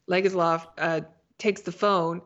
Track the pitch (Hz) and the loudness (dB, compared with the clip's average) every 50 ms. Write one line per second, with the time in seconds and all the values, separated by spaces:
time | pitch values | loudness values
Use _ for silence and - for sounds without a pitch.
0 | _ - 180 185 196 190 190 180 165 165 165 165 - - - 151 156 165 165 156 | _ 0 0 2 2 2 2 2 2 2 2 0 -2 -8 -6 -4 -2 0 0 -2
1 | 156 - _ _ _ _ _ - - 214 196 - - 214 - - 208 208 196 180 | -4 -8 _ _ _ _ _ -4 -2 -2 -2 -2 -4 -10 -4 0 2 2 2 2
2 | 165 165 170 175 - | 0 -2 -4 -6 -10